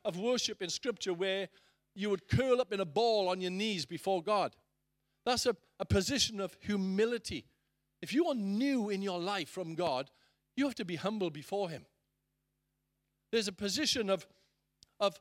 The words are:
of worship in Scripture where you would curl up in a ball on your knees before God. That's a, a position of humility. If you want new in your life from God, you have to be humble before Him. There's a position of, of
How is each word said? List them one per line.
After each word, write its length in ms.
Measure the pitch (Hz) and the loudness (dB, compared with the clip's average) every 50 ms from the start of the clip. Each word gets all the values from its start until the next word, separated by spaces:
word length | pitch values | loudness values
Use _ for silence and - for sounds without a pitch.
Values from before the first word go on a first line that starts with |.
| - | -4
of 140 | 214 165 180 | -4 -4 0
worship 440 | 196 240 254 240 - - 214 - 196 | 0 0 2 2 0 -2 -4 -6 -6
in 60 | 170 | -6
Scripture 460 | - - - 254 226 180 - 196 180 | -6 -4 -4 -6 -6 -4 -2 -4 -2
where 340 | 170 190 190 190 196 196 - _ _ _ _ _ _ _ _ - | 0 0 0 0 -2 -4 -6 _ _ _ _ _ _ _ _ -8
you 160 | 196 196 208 | -4 -2 0
would 180 | 202 190 - - | 0 -2 -2 0
curl 320 | - - 262 262 247 247 | 0 2 4 4 4 4
up 120 | 254 - 220 | 2 2 0
in 80 | 196 | -2
a 40 | 196 | -2
ball 440 | 165 139 202 233 233 226 214 196 180 | -2 0 2 4 4 4 4 2 2
on 120 | 185 185 | 0 0
your 120 | 185 180 180 | -2 -2 -2
knees 340 | 190 208 220 208 175 143 | -2 0 0 0 -2 -4
before 360 | - 175 160 - 190 196 185 160 | -6 -8 -4 -2 0 0 0 2
God. 320 | 180 214 202 175 123 - _ _ _ _ _ _ _ _ _ _ _ _ _ - | 2 2 2 2 0 -2 _ _ _ _ _ _ _ _ _ _ _ _ _ -2
That's 220 | 233 254 233 - | 0 0 2 2
a, 100 | 254 220 - _ _ _ - | 0 0 -2 _ _ _ -8
a 40 | 190 | -2
position 560 | - - 202 190 208 277 247 - 226 226 196 | 2 4 4 4 4 2 2 2 0 0 -2
of 160 | 196 175 - - | -4 -6 -6 -8
humility. 840 | - - 208 202 190 190 190 196 214 233 240 233 233 - 180 135 - _ _ _ _ _ _ _ _ _ _ _ - | -4 -2 0 0 0 0 2 2 2 2 2 -2 -4 -6 -8 -8 -10 _ _ _ _ _ _ _ _ _ _ _ -8
If 100 | - - | -2 2
you 120 | 277 349 | 2 2
want 160 | 349 285 240 | 2 2 0
new 500 | 202 196 196 214 262 285 277 254 214 208 | 0 0 0 2 2 2 2 2 2 0
in 100 | 202 190 | -2 -2
your 180 | 196 196 180 175 | -2 -2 -2 -2
life 300 | 170 190 202 196 160 - | -2 -2 -2 -2 -2 -4
from 260 | - 190 180 165 165 | -6 -8 -6 -6 -2
God, 360 | 156 180 165 135 127 139 - _ _ _ _ _ _ _ _ _ | 0 0 0 2 0 -2 -4 _ _ _ _ _ _ _ _ _
you 100 | - 277 | 0 0
have 80 | 285 233 | 0 0
to 100 | - 220 | -2 -6
be 120 | 170 170 | -6 -4
humble 340 | 151 127 190 220 214 190 170 | -4 -2 -2 -2 -2 -2 -2
before 400 | 147 151 139 - - 202 202 170 | -4 -6 -8 -6 -4 -4 -4 -4
Him. 160 | 160 117 - - _ _ _ _ _ _ _ _ _ _ _ _ _ _ _ _ _ _ _ _ _ _ _ _ _ _ _ _ - | -6 -10 -14 -18 _ _ _ _ _ _ _ _ _ _ _ _ _ _ _ _ _ _ _ _ _ _ _ _ _ _ _ _ 0
There's 160 | 233 214 202 | 0 0 0
a 40 | 185 | -2
position 580 | - 208 202 180 254 311 240 - 269 220 190 | -4 -4 -2 -2 0 0 0 0 0 0 0
of, 160 | 196 180 - - _ _ _ _ _ _ _ _ _ _ _ - _ - | 0 0 -2 -6 _ _ _ _ _ _ _ _ _ _ _ -16 _ 0
of 180 | 208 202 - - | 0 0 0 -2